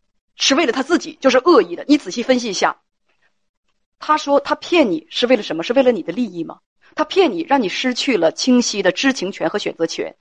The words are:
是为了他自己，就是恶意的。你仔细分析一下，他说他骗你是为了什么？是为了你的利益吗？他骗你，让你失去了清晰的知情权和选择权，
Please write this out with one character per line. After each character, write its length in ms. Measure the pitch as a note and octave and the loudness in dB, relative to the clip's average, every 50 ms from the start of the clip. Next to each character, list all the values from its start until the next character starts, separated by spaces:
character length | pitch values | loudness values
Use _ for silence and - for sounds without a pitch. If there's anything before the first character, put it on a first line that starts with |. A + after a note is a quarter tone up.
| _ _ _ _ _ _ _ | _ _ _ _ _ _ _
是 180 | - - - C4+ | -4 -2 0 2
为 120 | D4 E4+ | 2 0
了 60 | B3 | 0
他 100 | A3 C4+ | -2 -4
自 160 | B3+ - F4 C4+ | -2 -2 -2 -2
己， 180 | - D#3+ - - | -2 -4 -10 0
就 100 | - C4+ | 0 2
是 80 | A#3 B3+ | 2 4
恶 240 | - F4+ E4+ B3 | 4 6 6 6
意 140 | F3 E3+ E3+ | 4 2 -4
的。 80 | - - | -8 0
你 100 | - D4 | 0 0
仔 140 | D4 - F#3+ | 0 0 -6
细 120 | - A#3+ | -8 -6
分 160 | A3+ - C4 B3 | -2 0 0 0
析 100 | A#3 A3+ | 0 -4
一 40 | |
下， 240 | F#3 - G#3 D#3+ - _ _ _ _ _ _ _ _ _ _ _ _ _ _ _ _ _ _ _ _ _ _ _ _ - | -4 -2 -2 -2 -2 _ _ _ _ _ _ _ _ _ _ _ _ _ _ _ _ _ _ _ _ _ _ _ _ -10
他 160 | - - D4+ | -2 -2 -2
说 240 | D4+ - C#4+ C#4+ C#4 | 0 0 2 0 0
他 160 | C#4+ - D4+ | 2 0 -6
骗 340 | - - - F4 F4 C#4+ G#3 | -4 -2 0 2 4 4 4
你 160 | E3 D#3 - - | 2 -4 -6 -8
是 180 | - - B3 A#3 | -6 -2 2 2
为 80 | C4 | 2
了 60 | G#3+ | 2
什 120 | G3+ - D#3 | 0 -4 -6
么？ 80 | D#3+ | -6
是 100 | E3+ - | -4 -2
为 100 | A#3 C#4 B3+ | 2 2 4
了 80 | B3 | 4
你 100 | A#3+ F#3 | 2 0
的 100 | - E3+ | -2 -6
利 120 | E3+ A3+ B3 | -6 -6 -6
益 180 | G3+ F3+ E3+ | -6 -6 -10
吗？ 160 | E3 - - _ _ _ _ _ _ _ - | -10 -10 -12 _ _ _ _ _ _ _ -6
他 80 | - D4+ | -6 -4
骗 260 | - - F#4+ F#4+ C#4+ | -2 2 2 2 2
你， 120 | F#3 E3+ | 2 -2
让 200 | - - C4+ C#4 | -2 0 0 0
你 60 | A3 F3+ | 0 -2
失 260 | - - - B3+ A#3+ | -4 -4 -4 -4 -4
去 220 | - - C#4 B3 | -2 -2 0 0
了 160 | F3+ E3 D#3+ | 2 2 0
清 280 | - - - C4 B3 B3 | 0 0 0 2 4 4
晰 220 | A#3 - - G3+ | 2 0 -2 0
的 80 | F#3+ F#3 | 0 0
知 220 | F3+ - - C#4 | 0 0 0 -2
情 180 | C4 - F#3 F#3+ | 0 -2 -6 -8
权 180 | G3 - E3+ E3 | -6 -4 -6 -4
和 80 | - | -4
选 160 | G#3 - E3+ - | -4 -6 -6 -6
择 100 | - E3 | -4 -6
权， 300 | E3 - - - - - _ | -4 -4 -6 -8 -8 -10 _